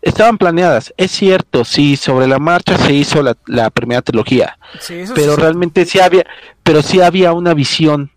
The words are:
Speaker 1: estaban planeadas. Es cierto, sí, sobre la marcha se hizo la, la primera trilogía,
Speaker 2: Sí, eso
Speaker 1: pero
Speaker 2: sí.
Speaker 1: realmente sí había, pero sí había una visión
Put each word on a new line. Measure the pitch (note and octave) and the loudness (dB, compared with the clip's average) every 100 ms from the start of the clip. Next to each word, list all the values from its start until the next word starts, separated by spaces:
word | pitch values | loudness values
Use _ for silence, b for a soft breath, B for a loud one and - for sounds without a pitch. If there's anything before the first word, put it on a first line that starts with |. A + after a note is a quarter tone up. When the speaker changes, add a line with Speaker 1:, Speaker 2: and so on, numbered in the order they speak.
Speaker 1:
estaban | - - A3 A3 | -4 2 2 2
planeadas. | F3+ E3+ F3+ B2 - - | 0 2 0 0 -4 -6
Es | F#3+ | -6
cierto, | - G3 F#3 - C3+ A2+ | 0 0 0 0 -4 -2
sí, | - C#3+ C#3 | 0 0 0
sobre | - C3 C3 | 0 0 2
la | C3+ | 0
marcha | D3+ F3 - F3 | 0 -2 0 -2
se | C3 | 0
hizo | C#3+ C#3+ D#3 | 0 0 0
la, | C3+ A2+ - | 0 -4 -4
la | A#2+ A2 | -2 -2
primera | - A2+ A#2+ | -2 -4 -4
trilogía, | - A#2 G#2+ B2+ - - B B | -2 -4 0 0 0 -6 B B
Speaker 2:
Sí, | - F3 | -16 -14
eso | F#3 A#3 | -8 -2
Speaker 1:
pero | D3 D3 | 0 2
Speaker 2:
sí. | |
Speaker 1:
realmente | D#3+ E3+ F3 F3 F3 | 0 0 -2 0 0
sí | F#3+ | 2
había, | F#3 F3+ - B B B | 2 2 0 B B B
pero | - D#3 | 0 0
sí | D3 F#3 | 2 2
había | F3 F3+ F3+ | 2 4 0
una | E3+ F3 | 0 0
visión | D#3 C3+ - D#3 D3 C#3+ | 0 -2 0 0 0 -6